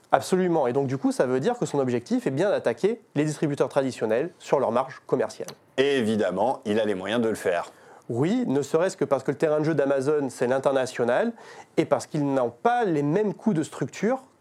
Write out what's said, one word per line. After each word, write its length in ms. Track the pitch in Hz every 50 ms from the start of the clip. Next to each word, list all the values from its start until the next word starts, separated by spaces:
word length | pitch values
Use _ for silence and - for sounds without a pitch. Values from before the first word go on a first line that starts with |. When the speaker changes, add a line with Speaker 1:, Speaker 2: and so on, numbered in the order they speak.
| - _
Speaker 1:
Absolument. 560 | - 135 - - 190 185 185 180 165 160 139 120
Et 60 | 123
donc 140 | 139 139 127
du 100 | 135 135
coup, 160 | - 269 262
ça 120 | - 156
veut 140 | 127 127 131
dire 180 | 135 - - -
que 80 | 165
son 140 | 143 - 143
objectif 480 | 135 123 120 120 120 - 240 254 - 165
est 40 |
bien 180 | 135 135 180 208
d'attaquer 500 | 170 131 - 151 147 - - 196 240 233 - _ _
les 80 | 147 147
distributeurs 460 | 151 147 - - 151 143 135 151 123
traditionnels 600 | - 143 139 131 113 - 117 110 110 120 151 180 - -
sur 200 | - - - 143
leur 140 | 123 107 113
marge 280 | 120 131 - - - - -
commerciale. 400 | 151 127 110 - - - - - - - _ _ _ -
Speaker 2:
Et 220 | 135 143 139 135
évidemment, 600 | 113 104 113 104 104 92 90 92 104 123 135 - -
il 160 | 110 104 110
a 40 | 110
les 100 | 107 101
moyens 260 | 92 92 98 110 123
de 80 | 117 113
le 60 | 104
faire. 360 | - - 98 87 85 80 - - - - - - - - -
Speaker 1:
Oui, 340 | 123 113 139 170 220 262 240
ne 160 | - 131 143
serait-ce 360 | 139 - - 160 175 190 185 -
que 80 | 147
parce 180 | 131 143 131 -
que 80 | -
le 60 | 143 -
terrain 220 | - 156 151 151
de 40 | 156
jeu 100 | 156 160
d'Amazon, 540 | 139 139 139 139 139 127 139 151 151 143 127
c'est 180 | - - 131 120
l'international, 840 | 127 135 131 147 135 135 131 123 - - 123 117 123 156 208 233 226 - - - - - - - _ -
et 80 | 160
parce 220 | - 139 120 - -
qu'ils 180 | - 156 143
n'ont 260 | 139 135 135 123 117
pas 320 | 117 - _ 233 240 247 240
les 200 | 196 165 143 143
mêmes 300 | 147 156 202 214 202 170
coûts 200 | - - 220 202
de 100 | 156 147
structure 640 | - - - 147 123 - - - 214 254 262 - - _ _